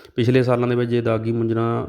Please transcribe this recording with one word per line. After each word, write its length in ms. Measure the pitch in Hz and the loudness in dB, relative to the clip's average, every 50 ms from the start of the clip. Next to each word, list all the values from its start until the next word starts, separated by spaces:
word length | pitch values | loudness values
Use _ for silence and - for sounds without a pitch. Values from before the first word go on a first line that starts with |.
| - - - | -20 -10 -4
ਪਿਛਲੇ 260 | - 117 123 127 131 | -2 0 2 4 2
ਸਾਲਾਂ 260 | 123 123 123 120 120 120 | 4 2 2 0 0 0
ਦੇ 60 | 123 | 0
ਵਿੱਚ 160 | 120 123 120 | 0 0 0
ਜੇ 100 | 120 120 | 0 0
ਦਾਗੀ 320 | 117 113 113 110 113 117 | 0 0 -2 -2 -2 -2
ਮੁੰਜਰਾਂ 540 | 117 117 113 113 113 113 113 117 117 117 123 | -2 -2 0 0 0 0 0 -2 -2 -4 -6